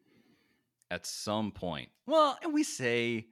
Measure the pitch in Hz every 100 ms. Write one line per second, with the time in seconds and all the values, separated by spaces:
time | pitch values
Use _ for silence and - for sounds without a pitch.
0 | _ _ _ _ _ _ _ _ _ 87
1 | - - - 107 107 - 90 76 60 _
2 | - 311 294 254 339 294 311 - 127 120
3 | 117 113 110